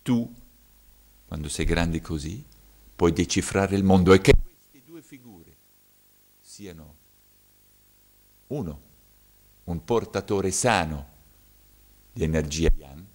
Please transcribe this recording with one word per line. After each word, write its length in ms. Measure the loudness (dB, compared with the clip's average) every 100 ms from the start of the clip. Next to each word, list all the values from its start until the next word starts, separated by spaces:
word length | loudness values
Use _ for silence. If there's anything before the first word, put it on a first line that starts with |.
tu, 320 | 0 -2 -2 -14 -20 _ _ _ _ _ _ _ _
quando 200 | -10 -8
sei 180 | -4 -2
grande 360 | 0 -2 -4
così, 420 | -6 -8 -8 -12 -16 -20 _ _ -20 0
puoi 180 | 0
decifrare 640 | 2 -2 -2 -2 -2 0 0
il 60 |
mondo 280 | 4 4 6
e 80 | 6
che 140 | 8
queste 500 | 6 4 _ _ -20
due 180 | _ -20
figure 540 | -20 -20 -20 -20 -20 _ _ _ _ _ _ _ _ _
siano 540 | -20 -20 -18 -18 -20 -20 _ _ _ _ _ _ _ _ _ _ _ _ _ _ _
uno, 340 | -8 -8 -12 -20 _ _ _ _ _ _ _
un 200 | -10 -10 -4
portatore 640 | -4 -2 -8 -4 -2 -2
sano 560 | -2 0 2 0 -6 -12 _ _ _ _ _ _ _ _ _ _
di 120 | -6
energia 460 | -2 0 -2 0 2 2
yang 300 | -2 -20 -20